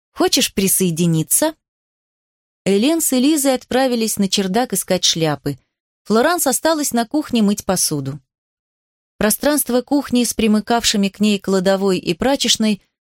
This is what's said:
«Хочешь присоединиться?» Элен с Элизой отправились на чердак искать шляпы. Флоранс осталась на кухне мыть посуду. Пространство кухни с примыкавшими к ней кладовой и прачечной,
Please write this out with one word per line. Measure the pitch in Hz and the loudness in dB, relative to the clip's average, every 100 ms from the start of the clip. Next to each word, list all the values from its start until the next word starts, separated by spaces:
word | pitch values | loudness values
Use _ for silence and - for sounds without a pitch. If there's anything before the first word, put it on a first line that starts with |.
| _ | _
«Хочешь | - 359 - - | -2 0 2 0
присоединиться?» | - 190 - 190 160 175 160 156 - 302 320 _ _ _ _ _ _ _ _ _ _ | 0 0 2 0 2 2 2 0 0 0 -2 _ _ _ _ _ _ _ _ _ _
Элен | - 196 254 330 | 0 2 2 0
с | - | 0
Элизой | 254 262 311 269 | 2 2 2 0
отправились | 254 - 247 262 247 220 - | -2 -2 0 0 0 -2 -2
на | 196 | -2
чердак | - 196 202 247 | 0 0 0 -2
искать | 190 - 180 | -4 -2 -2
шляпы. | - 170 160 143 - 139 _ _ _ _ | 0 0 -2 -2 -6 -8 _ _ _ _
Флоранс | - 214 285 349 285 | -2 2 2 0 -2
осталась | 240 320 320 294 | 0 0 0 -2
на | 240 233 | -2 -2
кухне | 302 294 233 | -4 -2 0
мыть | 202 208 | 0 0
посуду. | - 185 - 147 135 143 - _ _ _ _ _ _ _ _ - | -2 -2 -2 -4 -6 -10 -14 _ _ _ _ _ _ _ _ -2
Пространство | 208 208 277 294 - 247 | -2 0 0 0 0 -2
кухни | 247 285 - 247 | 0 -2 0 -2
с | 240 | -2
примыкавшими | - 220 214 - 233 - 214 196 | 0 0 0 0 -2 0 0 -2
к | - | 0
ней | 214 202 | 0 0
кладовой | - 190 185 196 196 185 | 0 0 2 2 0 0
и | - | -2
прачечной, | 165 254 277 233 - 220 208 _ _ _ | -2 0 0 0 0 0 -2 _ _ _